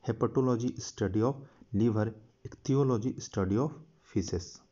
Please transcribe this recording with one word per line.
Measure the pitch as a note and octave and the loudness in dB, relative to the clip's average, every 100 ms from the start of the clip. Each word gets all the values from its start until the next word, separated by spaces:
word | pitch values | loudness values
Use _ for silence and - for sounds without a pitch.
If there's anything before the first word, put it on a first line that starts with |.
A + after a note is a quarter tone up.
| - | -2
Hepatology, | A#2 A#2+ C3+ C3 A#2+ B2 - | 0 0 2 2 2 0 -6
study | - - G2+ G2+ | -12 -4 0 2
of | A#2 C#3 - _ - | 0 0 -12 _ -4
liver. | G2+ A#2 G#2+ A2 A2 - _ | 2 2 2 -2 -4 -20 _
Ichthyology, | - - - C3+ C3+ A#2+ B2 - | -18 -12 0 2 4 2 0 -6
study | - - F#2 G#2 | -6 -2 2 2
of | D3+ D3 - _ | 0 -4 -20 _
fishes. | _ G#2+ F2 F2+ - - _ | _ -4 -2 -4 -6 -18 _